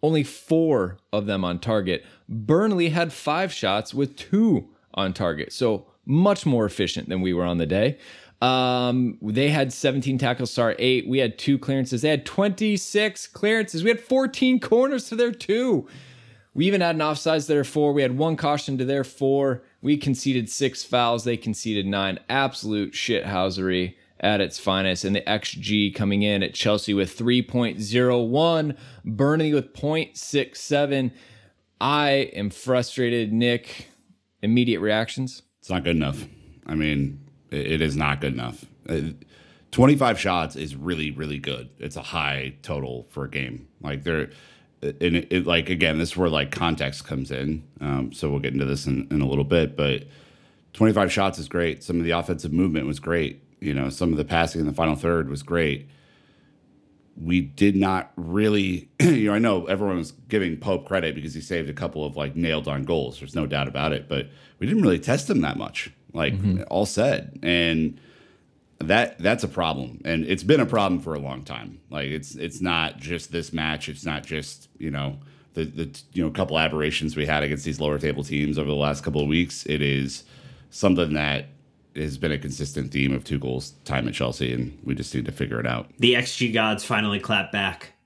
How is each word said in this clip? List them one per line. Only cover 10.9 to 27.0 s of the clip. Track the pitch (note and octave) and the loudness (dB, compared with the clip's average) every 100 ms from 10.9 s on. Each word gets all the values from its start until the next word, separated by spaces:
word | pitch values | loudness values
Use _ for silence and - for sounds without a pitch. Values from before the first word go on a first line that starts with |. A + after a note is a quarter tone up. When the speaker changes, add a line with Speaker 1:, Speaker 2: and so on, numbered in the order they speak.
| B2+ G2+ | 2 2
Speaker 1:
We | C3 | 2
had | A#2+ - | 2 0
two | - C#3 | 0 2
clearances. | - C3+ B2+ B2 | 2 -2 0 0
They | D3+ | 2
had | D3 | 0
twenty-six | - - G3+ F#3 G#3+ G3+ - G#3 G#3+ - - | 0 0 0 2 0 0 0 0 0 -2 -16
clearances. | - G#3 A3+ G#3 E3 | -2 0 2 0 0
We | F#3+ | 2
had | A#3 | 0
fourteen | - C4 C4+ C4 C4 B3+ | 2 2 2 2 4 4
corners | - A3+ C4+ C4+ - | 4 4 4 0 -4
to | A3+ | 0
their | A#3+ | 0
two. | A3 - A3 B3+ F3 - - - - - - _ | 0 0 0 4 2 0 -18 -20 -20 -20 -20 _
We | - F3 | 0 2
even | G3 | 4
had | E3+ | 2
an | D#3 | 2
offsides | D3+ D3 E3 D#3+ C#3+ | 0 0 2 0 2
to | |
their | D3 | 2
four. | C3+ D3+ D3 | 2 2 2
We | C#3+ | 4
had | C3 B2+ | 2 2
one | D#3+ D#3 | 0 2
caution | D3+ D3 - C3+ | 0 0 -2 -2
to | |
their | B2+ C#3 | 0 0
four. | C3 - C3+ C#3 C#3 B2 - _ | -2 0 2 4 2 0 -6 _
We | C#3 D3 | 0 2
conceded | C#3+ C3 C#3 B2+ A2+ | 2 0 2 0 -2
six | - C3+ - | 0 -2 -2
fouls. | - B2 A#2+ A#2+ | -2 2 4 2
They | A#2+ A#2 | 0 -2
conceded | - G#2 A2+ G#2 F#2+ | -4 -4 -2 -2 0
nine. | G2+ G2 F2+ - | 0 -2 -4 -2
Absolute | C3 C3+ - G#2+ G#2 G2+ | 0 0 -2 -4 -2 -2
shithousery | - - A2 - F#2+ F#2 F#2 F#2 F#2 F2+ - _ _ | -4 -2 -2 0 0 0 0 0 0 -2 -6 _ _
at | G2 G#2 | 0 2
its | F#2 - | 0 -2
finest. | - F#2+ F#2+ F2+ | 0 0 0 0
And | G#2 G2+ | 0 0
the | - | 0
X | G#2+ - | -2 -2
G | B2 G#2 G#2 G2+ | -8 -2 0 0
coming | - G2+ G2+ | 0 0 2
in | G#2 G2+ | 2 2
at | F#2 | -2
Chelsea | - A2+ G#2 - | -2 0 0 0
with | G2 | 0